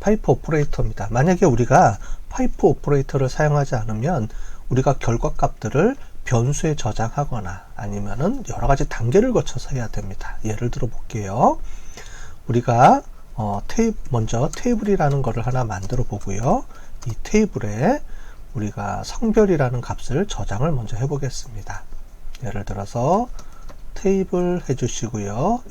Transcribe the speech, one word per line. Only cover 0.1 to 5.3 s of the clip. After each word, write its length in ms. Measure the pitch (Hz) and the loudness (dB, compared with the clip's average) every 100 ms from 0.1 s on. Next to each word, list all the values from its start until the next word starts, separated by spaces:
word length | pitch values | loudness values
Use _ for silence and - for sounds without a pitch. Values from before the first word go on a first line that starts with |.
| 214 - | 2 2
오퍼레이터입니다. 760 | 135 - 156 147 - - - 98 | 0 2 0 2 2 0 0 -2
만약에 360 | 113 160 180 185 | 2 4 6 6
우리가 520 | 117 117 147 147 101 - - - | 4 6 8 6 4 -4 -6 -6
파이프 380 | - 254 - 170 | 0 0 4 4
오퍼레이터를 640 | - - 143 135 139 127 | 4 2 0 2 0 0
사용하지 440 | - 151 147 139 | 2 2 2 2
않으면 540 | 120 110 107 139 165 107 - - - - | 0 -2 -2 0 0 -2 -4 -6 -6 -2
우리가 300 | 123 135 - | 2 2 2
결과값들을 960 | - 117 151 | 2 2 0